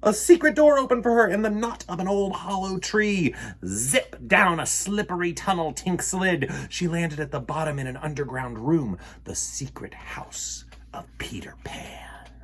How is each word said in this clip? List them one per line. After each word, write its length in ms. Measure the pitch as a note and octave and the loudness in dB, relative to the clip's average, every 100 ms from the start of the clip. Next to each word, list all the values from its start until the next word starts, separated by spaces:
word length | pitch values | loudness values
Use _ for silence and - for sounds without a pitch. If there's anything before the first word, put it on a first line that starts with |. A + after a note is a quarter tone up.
A 100 | - | 4
secret 420 | G#3 - E4+ D4+ D4 | 2 8 8 8 6
door 240 | D4+ C#4+ | 8 8
opened 240 | C4 B3 | 4 2
for 100 | A#3 | 4
her 140 | A#3 A3 | 4 6
in 160 | G3 | 4
the 60 | A3 | 0
knot 340 | G#3 A#3 A3+ - | 0 -4 -6 -8
of 120 | F3 | -4
an 80 | F#3 | 0
old 260 | G3+ G3 | 0 0
hollow 460 | F#3+ - G3 F#3+ F#3 | -2 -4 -4 -2 -4
tree. 560 | - G#3+ G#3+ G3+ D#3 - A#2 F#2+ | -2 0 2 2 0 -2 -12 -10
Zip 520 | F2+ G2 B2 C4 - - A#2+ | -8 -4 0 0 -2 -12 2
down 340 | F#3+ G3 E3+ | 6 6 4
a 60 | C3+ | 0
slippery 680 | - - G3+ G#3 F3+ F3 | -2 -2 -2 -2 -2 -2
tunnel 420 | E3 - F#3+ D#3+ | -4 -2 0 0
Tink 280 | - - F3+ | -4 -2 -2
slid. 500 | - F#3+ F#3 E3+ C3+ - C3+ | -2 0 0 0 -2 -6 -8
She 180 | - F3 | -4 -2
landed 320 | E3 E3+ D3 | 0 -2 -2
at 100 | D3+ | -6
the 100 | C#3+ | -6
bottom 380 | B2+ D3+ D#3 C#3+ | -6 -4 -2 -2
in 80 | C3 | -6
an 120 | B2+ | -6
underground 600 | D#3 C#3+ C#3 B2+ B2+ A2+ | -8 -6 -6 -4 -6 -6
room, 400 | A#2 E3 B2+ F#2 - - - | 2 2 2 -6 -10 -20 -12
the 100 | F2 | -8
secret 580 | - - C3+ - - | -8 -8 -10 -10 -14
house 720 | - - - - - - - - - - | -14 -14 -12 -12 -12 -10 -12 -16 -20 -18
of 160 | - - - | -16 -16 -12
Peter 360 | - G2 - - | -10 -10 -12 -14
Pan. 680 | - - - - - - - - | -14 -14 -14 -16 -16 -18 -20 -20